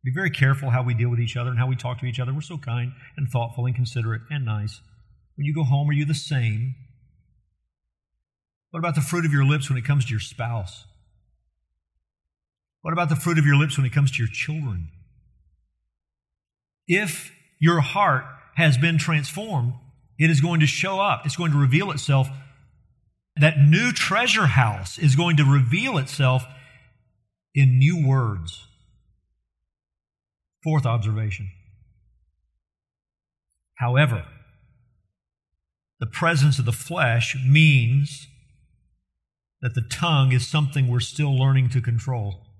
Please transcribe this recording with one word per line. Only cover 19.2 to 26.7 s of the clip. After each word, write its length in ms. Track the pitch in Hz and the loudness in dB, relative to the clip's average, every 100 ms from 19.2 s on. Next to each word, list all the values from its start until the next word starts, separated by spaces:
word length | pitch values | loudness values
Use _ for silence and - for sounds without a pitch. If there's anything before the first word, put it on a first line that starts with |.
| 139 - 220 147 120 120 - _ _ - | -4 -10 -6 -4 -4 -6 -18 _ _ -2
it 140 | 160 | 2
is 100 | 147 | 2
going 200 | 165 170 | 2 2
to 60 | 147 | 0
show 340 | - 196 190 | 0 -4 -2
up. 260 | 196 131 151 | -2 -2 -4
It's 80 | |
going 160 | 156 170 | -4 -2
to 80 | 143 | 2
reveal 320 | 139 147 202 | 2 2 0
itself. 380 | 151 - 139 131 - - _ _ _ _ _ _ _ _ | -6 0 2 0 -6 -20 _ _ _ _ _ _ _ _
That 240 | - 143 143 | 2 4 6
new 320 | 147 175 247 | 6 6 2
treasure 560 | - - 202 247 226 165 | -2 -2 0 2 2 2
house 500 | 135 117 98 92 - | 4 0 -2 -10 0
is 200 | 151 131 | 2 4
going 200 | 175 151 | 2 4
to 60 | |
reveal 540 | 139 139 120 170 262 190 | 4 4 2 0 -2 -4
itself 480 | 135 - 131 127 - - - | -4 -2 0 0 -4 -20 -20